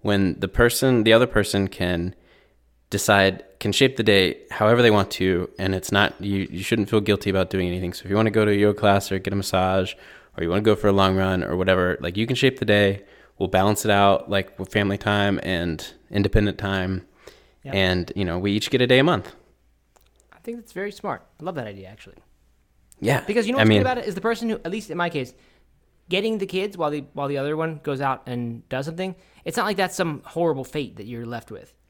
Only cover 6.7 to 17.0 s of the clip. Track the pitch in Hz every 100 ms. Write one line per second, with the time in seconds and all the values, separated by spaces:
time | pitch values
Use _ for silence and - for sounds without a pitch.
6.7 | 113 98 110 104 101 - 95 92 95 90
7.7 | 90 90 90 92 101 110 107 107 101 104
8.7 | 104 104 98 - 95 92 101 95 95 92
9.7 | 95 92 - - - _ - 82 92 107
10.7 | 104 104 98 95 95 95 92 78 90 92
11.7 | 92 90 87 87 92 113 123 131 127 104
12.7 | 104 101 98 - - _ _ 92 95 98
13.7 | 104 107 101 101 95 - 98 92 - 95
14.7 | 107 101 98 - 104 101 98 - 92 87
15.7 | 78 - - _ 101 101 110 104 - 101
16.7 | 98 92 92